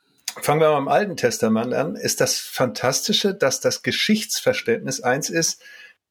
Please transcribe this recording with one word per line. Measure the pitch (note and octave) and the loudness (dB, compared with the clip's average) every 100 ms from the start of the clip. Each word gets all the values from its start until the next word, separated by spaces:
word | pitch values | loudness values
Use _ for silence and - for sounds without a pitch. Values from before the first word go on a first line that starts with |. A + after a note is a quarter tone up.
| _ _ - - | _ _ -14 -4
fangen | - D3+ | 0 4
wir | D#3 | 4
mal | D3 | 4
im | C#3 | 2
Alten | D3 - C3 | 2 2 0
Testament | A#2+ - A2+ A2 B2 | -2 2 2 2 2
an, | B2+ C#3+ - | -2 -2 -4
ist | - - | -4 0
das | C3 - | 0 -2
Fantastische, | - - B2 G#2+ B2 C#3 - G#3 G3+ | -6 -2 -2 0 -2 0 0 0 0
dass | F#3+ - - | 0 0 0
das | B2+ - | -2 -2
Geschichtsverständnis | - - - G#3+ - - - - - A2+ C3+ C3+ | -2 -2 2 0 0 -2 0 0 0 -2 -2 -4
eins | A#2+ C3+ - | -2 -2 -2
ist, | E3 E3 - - - - _ _ | -2 -2 -4 -14 -20 -20 _ _